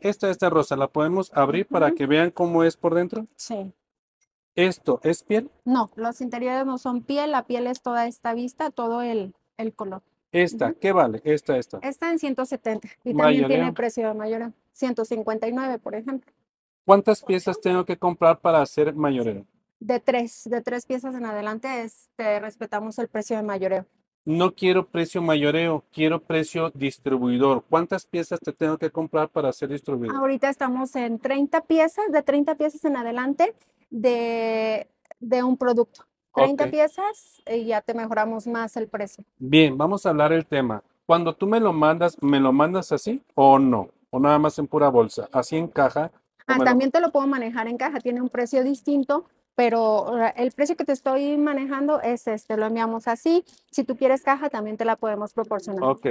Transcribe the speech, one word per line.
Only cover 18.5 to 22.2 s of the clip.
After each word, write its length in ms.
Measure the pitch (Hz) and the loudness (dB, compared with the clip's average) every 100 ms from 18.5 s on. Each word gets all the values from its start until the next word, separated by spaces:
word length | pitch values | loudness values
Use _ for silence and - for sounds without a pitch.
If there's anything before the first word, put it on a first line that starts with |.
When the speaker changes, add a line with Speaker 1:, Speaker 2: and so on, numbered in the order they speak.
| 160 | 4
Speaker 1:
hacer 320 | 135 - 151 | 2 0 0
mayoreo? 540 | 147 151 131 113 101 - _ _ _ | 0 -2 0 -2 -4 -10 _ _ _
Speaker 2:
De 200 | 214 240 | -4 -2
tres, 440 | - 247 233 - 226 | 0 0 -2 -10 -8
de 160 | 240 | -6
tres 240 | 233 247 - | -6 -8 -8
piezas 300 | 254 262 254 | -8 -8 -10
en 100 | 233 | -8
adelante, 560 | 208 214 220 233 233 | -6 -6 -8 -8 -8
este, 580 | 226 - - - | -10 -14 -20 -8